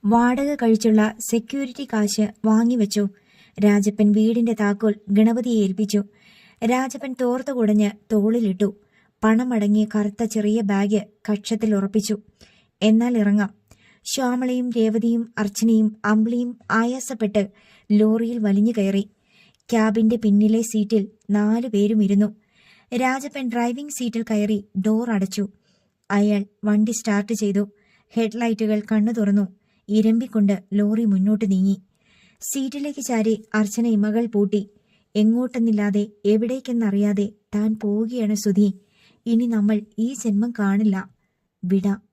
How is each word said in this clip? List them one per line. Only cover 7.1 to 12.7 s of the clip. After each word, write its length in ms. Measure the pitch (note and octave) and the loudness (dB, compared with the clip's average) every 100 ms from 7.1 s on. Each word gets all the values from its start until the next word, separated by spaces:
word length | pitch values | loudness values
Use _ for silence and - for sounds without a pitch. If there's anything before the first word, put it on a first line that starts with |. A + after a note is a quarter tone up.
| B3 | -4
തോർത്ത് 320 | B3 B3 C4 | -2 -2 -4
കുടഞ്ഞ് 380 | B3+ G#3+ G#3+ G#3 G#3 _ | -2 2 2 2 -4 _
തോളിലിട്ടു. 640 | G#3+ G#3 A#3 A3 F#3 G3+ - _ _ _ _ | 0 2 0 -2 0 -2 -4 _ _ _ _
പണമടങ്ങിയ 640 | A3 A3 B3+ A#3 G3+ G#3 G#3+ G#3+ | 2 2 2 -2 2 2 0 -2
കറുത്ത 280 | G#3 G#3 | -4 -4
ചെറിയ 360 | A3+ A3 G#3 A3 | -4 -2 0 0
ബാഗ് 400 | G3+ G3 G3+ G#3 G#3 _ - | 0 0 0 -2 -4 _ -4
കക്ഷത്തിൽ 440 | G#3 - A3 A3 | -4 -2 -4 0
ഉറപ്പിച്ചു. 440 | G3+ G3 G#3 G3+ G#3 - _ - _ _ | 0 0 -2 -2 -6 -8 _ -20 _ _